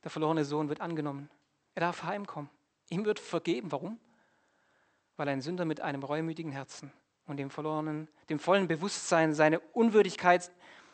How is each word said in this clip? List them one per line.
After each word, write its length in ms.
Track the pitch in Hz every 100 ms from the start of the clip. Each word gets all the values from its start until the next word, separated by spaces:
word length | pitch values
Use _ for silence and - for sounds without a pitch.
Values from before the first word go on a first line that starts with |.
Der 80 | -
verlorene 340 | 156 156 160
Sohn 240 | 143 147 151
wird 120 | 151
angenommen. 500 | 185 165 147 139 143 _ _ _ _ -
Er 40 |
darf 220 | 170 165
heimkommen. 480 | 165 202 202 - 143 _ _ _ _
Ihm 140 | 175
wird 160 | 214 214
vergeben. 500 | - 170 160 170 208
Warum? 300 | 143 165 226 _ _ _ _ _ _ _ _ _ _ _ -
Weil 120 | 143
ein 120 | 139
Sünder 240 | 131 180
mit 160 | 165 151
einem 220 | 156 139
reumütigen 480 | 135 147 160 160 165
Herzen 420 | 135 135 - 143 _ _ _ -
und 100 | 143
dem 140 | 139
verlorenen, 580 | - 151 156 156 151 156 _ _
dem 120 | 151
vollen 260 | - 196 185
Bewusstsein 680 | 160 196 - - 170 160
seiner 280 | 151 156 160 -
Unwürdigkeit 760 | - 233 214 196 - 180 180 - _ - - -